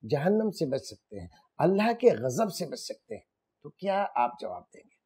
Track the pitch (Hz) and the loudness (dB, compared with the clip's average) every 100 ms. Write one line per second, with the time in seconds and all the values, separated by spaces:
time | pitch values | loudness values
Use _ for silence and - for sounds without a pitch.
0 | 113 143 160 214 220 - 151 135 - - | -2 0 2 2 0 -2 -2 -2 -6 -18
1 | _ 101 87 _ _ _ 160 196 220 233 | _ -16 -16 _ _ _ 2 4 2 6
2 | 247 127 127 127 220 - 160 127 - - | 4 6 0 0 -2 -2 -8 -8 -10 -12
3 | _ 110 _ _ _ _ 151 - 196 196 | _ -14 _ _ _ _ -20 -10 -2 0
4 | 202 - 123 - 92 90 - - - _ | 0 0 0 -2 -10 -10 -14 -20 -20 _